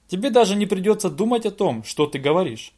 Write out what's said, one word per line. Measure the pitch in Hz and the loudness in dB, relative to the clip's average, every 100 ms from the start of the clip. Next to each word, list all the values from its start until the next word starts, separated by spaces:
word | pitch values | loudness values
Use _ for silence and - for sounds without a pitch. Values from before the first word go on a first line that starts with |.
| - | -10
тебе | 185 262 | -4 2
даже | 240 214 202 | 4 4 2
не | 208 | 0
придется | 196 190 208 190 | 0 0 0 0
думать | 147 220 240 226 | -2 0 0 -2
о | |
том, | 190 190 117 | -2 -2 -2
что | 110 - 147 | -4 -2 -2
ты | 143 | 0
говоришь. | 139 160 175 110 - | 0 2 0 -4 -14